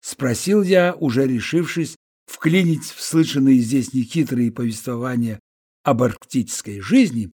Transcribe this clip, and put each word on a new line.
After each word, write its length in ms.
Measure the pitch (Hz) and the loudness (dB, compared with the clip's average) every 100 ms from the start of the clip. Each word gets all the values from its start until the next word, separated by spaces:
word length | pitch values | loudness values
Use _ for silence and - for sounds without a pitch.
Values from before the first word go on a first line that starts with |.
спросил 580 | - - 131 117 - 208 | -16 -6 -4 -2 2 2
я, 320 | 190 185 175 | 4 4 4
уже 320 | 180 151 117 135 | 0 0 2 2
решившись 720 | 127 107 160 170 170 151 - _ _ _ | 0 -2 -2 -2 -4 -6 -8 _ _ _
вклинить 580 | - 160 180 180 156 | -4 2 2 2 0
в 180 | - - | -4 -12
слышанные 560 | - 165 160 143 135 131 | -2 0 2 2 4 4
здесь 360 | 113 135 120 | 4 -2 -2
нехитрые 580 | 131 117 160 135 123 120 | -4 -2 -2 -2 0 -2
повествования 880 | 113 120 110 - 120 127 123 117 107 _ _ _ _ | -2 -6 -6 -8 -8 -4 -4 -4 -6 _ _ _ _
об 200 | - 120 | -2 2
арктической 800 | 123 - - - 113 - - 101 | 0 -2 -6 -6 -4 -8 -10 -12
жизни 520 | 98 247 226 117 101 | 2 4 4 2 -8